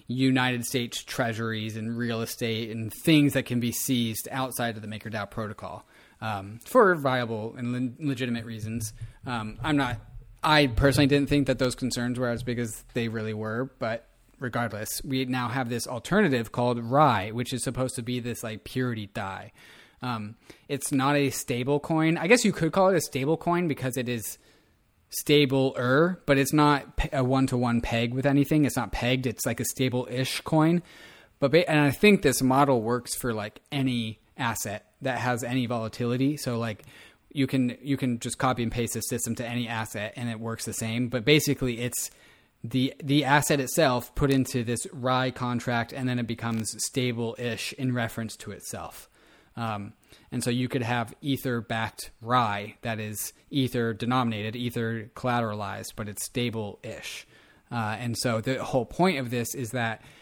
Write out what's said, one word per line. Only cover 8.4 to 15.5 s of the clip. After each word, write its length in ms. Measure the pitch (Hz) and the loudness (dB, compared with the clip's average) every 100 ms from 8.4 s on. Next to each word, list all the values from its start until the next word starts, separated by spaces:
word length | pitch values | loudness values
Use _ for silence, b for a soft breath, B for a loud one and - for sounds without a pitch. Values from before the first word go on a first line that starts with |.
reasons? 480 | 113 110 110 113 110 B B B | -6 -8 -6 -6 -6 B B B
Um, 340 | - 123 107 107 | -8 -6 -6 -6
I'm 140 | 160 147 | 0 2
not, 220 | 131 120 - - - - | 2 -2 -10 -18 -18 -4
I 240 | 156 151 143 | 4 6 6
personally 400 | 110 139 143 143 | 6 4 6 6
didn't 220 | 143 139 | 4 4
think 180 | 147 135 | 2 2
that 140 | 127 | 2
those 160 | 127 117 | 0 0
concerns 420 | 127 - 123 123 | -4 -2 -2 0
were 100 | 127 | -2
as 140 | 117 | -2
big 160 | 120 120 | -4 -4
as 260 | 117 - - | -4 -6 -8
they 160 | 123 117 | -4 -2
really 240 | 113 110 | -2 -4
were, 380 | 107 110 113 135 - | -4 -4 -4 -6 -4
but 300 | 117 117 - _ _ _ | -4 -4 -8 _ _ _
regardless, 640 | 127 120 117 107 110 - | -4 -2 -2 -4 -6 -6
we 220 | - 131 | -4 -2
now 240 | 131 127 | 0 -2
have 220 | 120 | -2